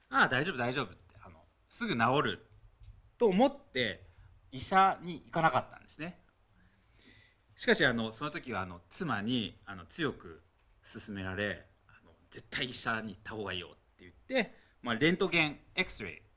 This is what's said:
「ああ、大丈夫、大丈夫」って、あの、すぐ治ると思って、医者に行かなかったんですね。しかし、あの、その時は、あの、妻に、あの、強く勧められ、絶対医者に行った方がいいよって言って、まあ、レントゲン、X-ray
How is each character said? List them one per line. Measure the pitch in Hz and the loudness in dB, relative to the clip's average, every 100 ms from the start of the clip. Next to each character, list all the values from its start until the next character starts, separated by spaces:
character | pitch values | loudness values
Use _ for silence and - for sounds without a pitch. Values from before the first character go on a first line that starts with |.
| - | -2
「あ | 262 | 2
あ、 | 185 | 4
大 | 127 | 4
丈 | 165 | 0
夫、 | 135 | -2
大 | 120 | -2
丈 | 135 | -2
夫」 | 107 | -4
っ | - | -8
て、 | - - | -20 -20
あ | - | -20
の、 | - - _ - | -20 -20 _ -14
す | - 226 | -6 -2
ぐ | 127 | 2
治 | 117 143 | 4 4
る | 127 87 - - - - - - - - | 2 -2 -10 -20 -20 -20 -20 -20 -10 2
と | 233 | 4
思 | 190 262 | 6 4
っ | - - | 2 -6
て、 | 127 113 85 - - - - - | -2 -2 -4 -14 -20 -20 -20 -16
医 | 131 | -10
者 | - 190 190 - | 2 6 6 4
に | 175 160 - | -6 -10 -6
行 | |
か | 170 | 2
な | 160 | 4
か | 127 | 4
っ | - | -2
た | - | -10
ん | |
で | - | -16
す | - | -12
ね。 | 165 - _ _ _ _ _ _ _ - - - - _ _ - | -12 -12 _ _ _ _ _ _ _ -20 -20 -20 -20 _ _ -2
し | - | 2
か | 208 | 4
し、 | 139 | 4
あ | |
の、 | 117 113 | 2 -2
そ | - 147 | -4 -8
の | |
時 | 156 127 | -8 -6
は、 | 101 | -6
あ | 92 | -6
の、 | 87 - | -10 -10
妻 | - 170 107 | -6 -2 -2
に、 | 107 123 95 - - | 0 -2 -2 -8 -16
あ | 95 | -16
の、 | 85 | -12
強 | - 143 | -4 -4
く | - 90 80 _ _ _ _ | -4 -12 -18 _ _ _ _
勧 | - 113 - | -16 -12 -10
め | 98 | -6
ら | 92 92 | -6 -2
れ、 | 104 85 - _ _ - - - - | -4 -4 -12 _ _ -20 -20 -20 -18
絶 | - - | -16 -8
対 | - 131 | -6 -4
医 | |
者 | 117 123 113 | -4 -2 -4
に | 110 | -6
行 | 92 | -12
っ | |
た | - 110 | -12 -8
方 | |
が | 98 | -6
い | 92 | -8
い | |
よ | 80 | -10
っ | - _ - | -16 _ -20
て | - | -20
言 | |
っ | - - 262 | -20 -4 -2
て、 | 202 - _ _ | -2 -6 _ _
ま | 123 | -2
あ、 | 110 | 4
レ | 156 | 4
ン | 175 | 4
ト | 185 | 2
ゲ | 170 151 | 2 0
ン、 | 139 - - | -2 -10 -6
X-ray | 185 - 90 76 - | -4 -6 -10 -12 -20